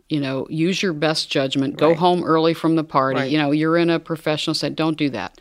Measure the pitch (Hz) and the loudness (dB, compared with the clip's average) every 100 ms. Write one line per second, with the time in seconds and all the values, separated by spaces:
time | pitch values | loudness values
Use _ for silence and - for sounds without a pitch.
0 | - 156 135 135 - 156 165 185 202 151 | -6 -4 -2 -4 -4 -2 -2 0 -4 -2
1 | 156 160 - 151 135 139 135 147 151 160 | -2 -2 -2 -2 0 0 -2 2 2 4
2 | 180 180 160 160 165 160 160 160 151 143 | 2 2 2 2 2 2 2 0 0 0
3 | 135 135 135 156 147 151 160 170 170 165 | 2 0 0 0 2 2 2 2 2 0
4 | - 160 - 151 - 151 143 147 160 151 | -2 -6 -2 -2 -2 -4 -4 -2 -2 0
5 | 147 113 90 - | -2 -2 -8 -12